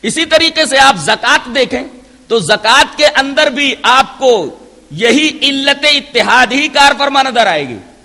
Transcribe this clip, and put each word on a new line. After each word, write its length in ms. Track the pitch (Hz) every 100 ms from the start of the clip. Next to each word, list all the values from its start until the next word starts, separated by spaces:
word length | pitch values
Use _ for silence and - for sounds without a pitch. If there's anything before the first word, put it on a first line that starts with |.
اسی 240 | 226 233 330
طریقے 400 | 311 330 320 311
سے 140 | 269
آپ 160 | 269 196
زکوٰۃ 580 | 156 220 233 302 247 240
دیکھیں 280 | 247 254 269 - - _ _
تو 120 | 226
زکوٰۃ 580 | 175 208 220 254 311 -
کے 80 | 302
اندر 440 | 302 269 277 302
بھی 260 | 269 277 240
آپ 380 | 220 254 262 -
کو 400 | 254 226 143 - - - _
یہی 460 | 147 233 247 302 -
علت 440 | 277 277 277 277 302
اتحاد 540 | 285 277 233 202 233 208
ہی 160 | 254 302
کار 240 | 285 285 254
فرما 260 | 277 277
نظر 240 | 269 233 208
آئے 220 | 160 139
گی۔ 80 | 110 - -